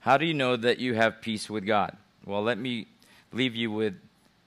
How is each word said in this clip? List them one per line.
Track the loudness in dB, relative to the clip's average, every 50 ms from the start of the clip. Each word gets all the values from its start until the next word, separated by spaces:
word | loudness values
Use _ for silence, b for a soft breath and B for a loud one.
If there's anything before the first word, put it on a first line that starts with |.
How | 4 4 4
do | 4 4
you | 2 0
know | 0 2 2 0
that | 2 2 2 2 2
you | 0 -2 2
have | 4 4 2 2 -2
peace | -6 -6 -6 -6 -6 -6
with | -8 -6 -2
God? | 2 2 2 2 0 -4 -12 _ _ _ _ -12
Well, | -6 -6 -2
let | -2 -2 -2
me | -2 -4 -6 -6 -6 -8 _ _ _ b b b b b b -4
leave | -2 -2 -2 -2
you | -2 -4 -2
with | -2 -2 -2 -2 -4 -6 -18 -20 _ _ _ _ _ _ _